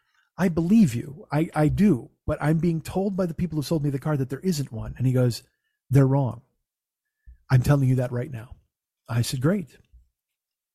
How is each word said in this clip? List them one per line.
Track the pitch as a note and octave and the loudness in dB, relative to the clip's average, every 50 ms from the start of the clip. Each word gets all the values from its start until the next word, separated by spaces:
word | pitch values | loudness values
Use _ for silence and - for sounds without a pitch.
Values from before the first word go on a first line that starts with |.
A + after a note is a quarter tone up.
| _ _ _ _ _ _ _ - | _ _ _ _ _ _ _ -2
I | E3+ G3 | -2 0
believe | D#3+ E3+ E3 E3+ G#3 A#3 G#3+ C#3+ A2 | 0 0 0 4 6 6 6 4 4
you. | A#2 - - - - - - | -2 -6 -8 -12 -18 -10 -4
I, | - D3 D#3+ - - | -2 -2 -2 0 0
I | D3+ D3+ D3+ | 0 2 2
do, | C3 B2 F#3+ G#3+ D#3+ A#2 A#2+ - _ _ _ | 2 4 4 4 4 2 0 -6 _ _ _
but | - D3+ - | -6 -4 -2
I'm | D3 D3 D#3+ E3 | 0 0 0 2
being | D3+ F3 E3 D#3+ | 2 0 0 -2
told | D3+ - - F#3 F#3+ G#3+ G3 | -4 -6 -4 -4 -2 -2 -2
by | F3 F#3+ | -2 -4
the | E3+ D#3+ | -4 -4
people | - F3+ E3+ D#3 D3+ | -4 -6 -4 -4 -4
who | C#3 | -4
sold | - E3+ D#3+ C#3+ | -2 -2 -2 0
me | D3 | -2
the | C#3 C#3 | -2 -4
car | - D#3+ D3+ C#3 | -2 -2 -2 -2
that | C3+ C3 | -2 -4
there | C#3 C3 | -6 -4
isn't | - F#3+ F3+ D3 C#3 - | -4 -2 -2 -2 -4 -6
one." | - A2 A2 A#2 - - | -8 -10 -10 -10 -6 -2
And | B2 C3 | 0 2
he | B2 | 2
goes, | B2+ B2+ B2 A2 - - _ _ _ _ _ _ _ _ - | 4 2 2 0 -2 -8 _ _ _ _ _ _ _ _ 2
"They're | B2+ C#3 C#3 C3 | 4 4 6 6
wrong. | C3+ C#3 C#3 A#2+ A2+ A#2+ - _ _ _ _ _ _ _ _ _ _ _ _ _ _ _ _ - - - _ - | 4 2 0 -2 -4 -8 -14 _ _ _ _ _ _ _ _ _ _ _ _ _ _ _ _ -20 -20 -20 _ 0
I'm | C3+ B2+ B2 | 2 2 4
telling | - D3 C#3+ C3+ B2+ | 2 2 2 2 2
you | C3 | 0
that | B2+ B2+ B2 | 0 -2 -4
right | B2+ A#2+ B2 - | -6 -8 -8 -8
now." | C3 A#2 A2 - - - _ _ _ _ _ _ _ _ _ - | -10 -14 -16 -18 -20 -20 _ _ _ _ _ _ _ _ _ -6
I | A2+ A#2+ | -4 -2
said, | A#2 - - C3 | -2 -2 -4 -2
"Great." | B2 D3 F#3+ G#3+ F3+ - - - _ _ - - _ _ _ _ _ _ _ _ _ _ _ _ _ _ _ | -2 0 0 -2 -4 -8 -14 -20 _ _ -20 -20 _ _ _ _ _ _ _ _ _ _ _ _ _ _ _